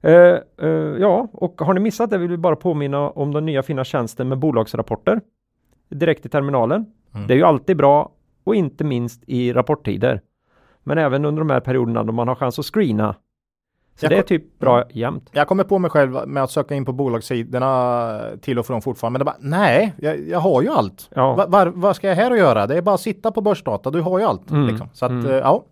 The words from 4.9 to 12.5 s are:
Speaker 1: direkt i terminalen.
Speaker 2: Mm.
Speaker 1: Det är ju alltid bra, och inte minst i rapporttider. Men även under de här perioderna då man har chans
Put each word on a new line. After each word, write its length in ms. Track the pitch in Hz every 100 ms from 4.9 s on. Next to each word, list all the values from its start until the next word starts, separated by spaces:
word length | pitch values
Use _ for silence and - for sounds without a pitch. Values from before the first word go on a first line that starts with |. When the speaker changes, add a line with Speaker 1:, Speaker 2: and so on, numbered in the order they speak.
| 110 - 220 - _ _ _ _ _ _
Speaker 1:
direkt 380 | 143 165 151 123
i 20 |
terminalen. 580 | 151 139 139 117 185 220 _ _
Speaker 2:
Mm. 120 | 104 101
Speaker 1:
Det 80 |
är 20 | 127
ju 60 |
alltid 320 | 175 147 - 170
bra, 360 | 143 147 - _ _ _
och 100 | -
inte 300 | 214 151 -
minst 380 | 151 123 120 - -
i 260 | 123 123
rapporttider. 680 | 123 123 151 - 98 98 113 _ _ _ _ _ _
Men 160 | - 151
även 260 | 147 135
under 160 | 147 151
de 100 | 156
här 100 | 127
perioderna 440 | 131 127 117 117
då 80 | 110
man 160 | 113 120
har 60 |
chans 240 | 135 127